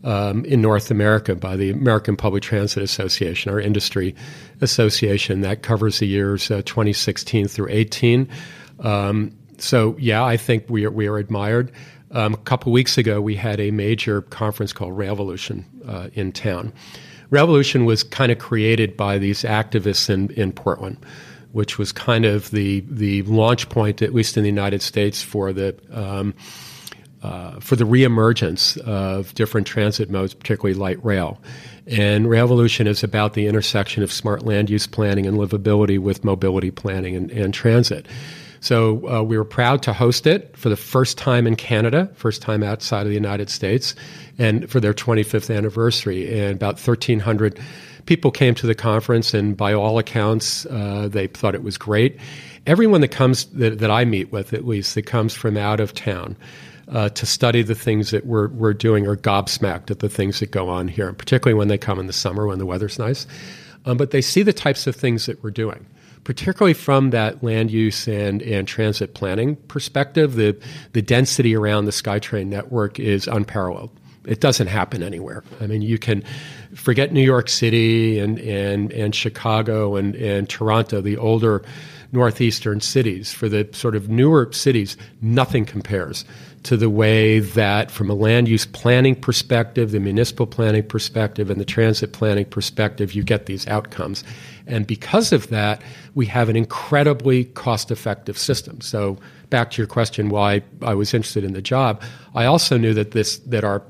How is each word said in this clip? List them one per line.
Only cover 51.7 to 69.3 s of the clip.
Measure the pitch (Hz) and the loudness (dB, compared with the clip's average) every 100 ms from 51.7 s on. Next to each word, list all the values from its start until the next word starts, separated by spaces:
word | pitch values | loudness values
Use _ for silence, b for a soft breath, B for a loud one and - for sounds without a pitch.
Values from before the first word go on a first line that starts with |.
| 98 | -8
great. | - 107 127 - B B B B - | 0 2 2 0 B B B B 2
Everyone | 175 226 185 | 4 6 6
that | 143 | 4
comes, | - 131 127 - | 4 2 2 -2
that, | 147 113 110 | 0 0 2
that | 110 | 2
I | 107 123 | 4 4
meet | 101 92 | 0 -2
with, | 104 98 | -6 -6
at | 110 120 | -6 -2
least, | 107 98 - | -4 -2 -4
that | 107 | -2
comes | 120 110 | 0 0
from | - 117 104 | -2 -2 0
out | 104 107 | 0 0
of | 104 | -2
town, | - - 92 87 101 B B B B - | -4 -6 -6 -8 -14 B B B B -6
uh, | 120 104 | -2 -2
to | 107 110 | -2 -4
study | - 120 120 | 0 2 2
the | 110 110 | 2 0
things | - 107 104 | 0 0 0
that | 107 - | -2 0
we're, | 110 104 | 0 0
we're | 117 110 | 0 0
doing | 104 113 107 101 | 2 2 2 2
are | 101 | 0
gobsmacked | 107 101 95 - 101 85 - | 2 0 0 -2 -2 -4 -8
at | 101 | -4
the | 104 | -4
things | - 98 - | -2 -2 -2
that | 104 | -4
go | 98 90 | -4 -2
on | 90 90 | -4 -4
here, | 85 92 | -4 -6
particularly | 90 - 127 131 107 | -6 0 2 4 4
when | 104 | 2
they | 101 | 0
come | - 95 | -2 -4
in | 92 | -4
the | |
summer | - 101 95 104 | -4 -4 -2 -4
when | 95 | -2
the | 95 | -4
weather's | 90 104 - | -4 -6 -4
nice. | 113 135 - B B B B B - | -4 -4 -8 B B B B B -4
Um, | 123 | -2
but | 123 | 2
they | 135 | 0
see | 123 185 | 2 2
the | 208 | 2
types | - 147 135 - | 2 0 -2 -4
of | - | -2
things | 131 113 - | -2 0 -4
that | 104 | -8
we're | 110 | -8
doing, | 101 110 - - B B B | -4 -6 -6 -16 B B B
particularly | - 123 - 190 196 | -10 -4 -4 4 4
from | 156 - 135 135 | 4 2 2 4
that | 120 107 - | 2 0 -2
land | 120 110 110 | -2 0 2
use | 110 110 - - | 2 0 0 -4
and, | 104 104 101 | -2 -2 -2
and | 113 101 95 | -2 -4 -2
transit | - 107 104 101 | -2 0 0 -4
planning | - 98 | -6 -4